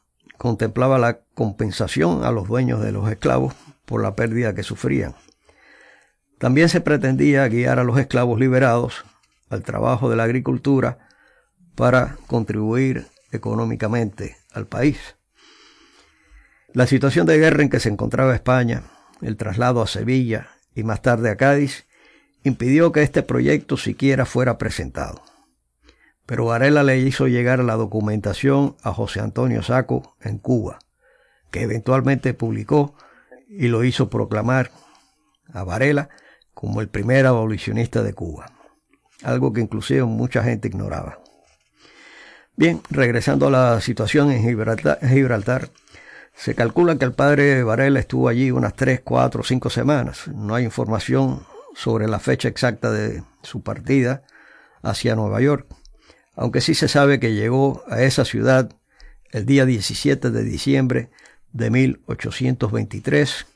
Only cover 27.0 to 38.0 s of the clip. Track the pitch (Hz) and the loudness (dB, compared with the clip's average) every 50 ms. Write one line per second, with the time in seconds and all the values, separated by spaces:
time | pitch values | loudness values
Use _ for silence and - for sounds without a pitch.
27 | 127 135 127 - 135 131 123 120 120 123 131 127 127 117 110 110 110 98 104 110 | 2 0 0 0 0 2 2 2 2 2 2 2 2 0 0 -2 -2 -4 -4 -4
28 | 104 107 107 104 98 104 95 - - 135 139 139 143 139 - _ - - 92 113 | -2 -2 -2 -2 -2 -4 -4 0 0 2 2 2 2 0 -2 _ -8 -6 -4 -4
29 | 110 - - 101 107 104 98 117 123 131 117 110 - - 120 131 123 - 123 127 | -6 -6 -4 -6 -6 -4 -4 -2 -2 0 -2 -2 -2 0 0 -2 0 -2 -4 -4
30 | - - _ _ - 107 107 101 - - 131 117 101 90 - - _ _ _ _ | -4 -8 _ _ -10 -10 -10 -6 -2 -2 -2 -2 -2 -6 -10 -14 _ _ _ _
31 | _ _ _ _ _ _ _ _ _ _ - - 120 107 107 113 - 120 131 135 | _ _ _ _ _ _ _ _ _ _ -8 -6 -4 -4 -4 -4 0 0 0 2
32 | 123 139 135 127 - 131 120 - 117 113 110 107 104 - 147 147 143 143 - _ | 2 2 0 0 0 -4 -4 -2 -4 -4 -4 -6 -2 0 2 2 2 0 -4 _
33 | - - _ _ _ _ - - _ _ 208 196 139 120 117 110 120 127 123 - | -20 -20 _ _ _ _ -20 -20 _ _ -6 -2 -2 0 0 2 0 0 0 0
34 | 123 95 - 113 107 98 107 107 107 117 127 131 123 - - - _ _ _ _ | -2 -2 -2 -4 -4 -2 -4 -4 -2 0 0 0 -2 -4 -8 -18 _ _ _ _
35 | _ _ _ _ _ _ _ _ _ - - 90 95 90 85 110 131 147 147 143 | _ _ _ _ _ _ _ _ _ -18 -12 -12 -8 -6 -2 0 0 0 0 0
36 | 143 - - - _ _ _ _ _ _ _ - - 104 104 107 110 104 - 98 | -4 -6 -14 -20 _ _ _ _ _ _ _ -12 -8 -6 -6 -6 -6 -6 -6 -6
37 | 101 117 127 135 131 131 123 117 110 110 107 101 - 110 107 110 120 123 - 113 | -2 0 2 4 4 4 2 2 0 -2 -4 -4 -6 -4 -2 -2 -2 -2 -2 -2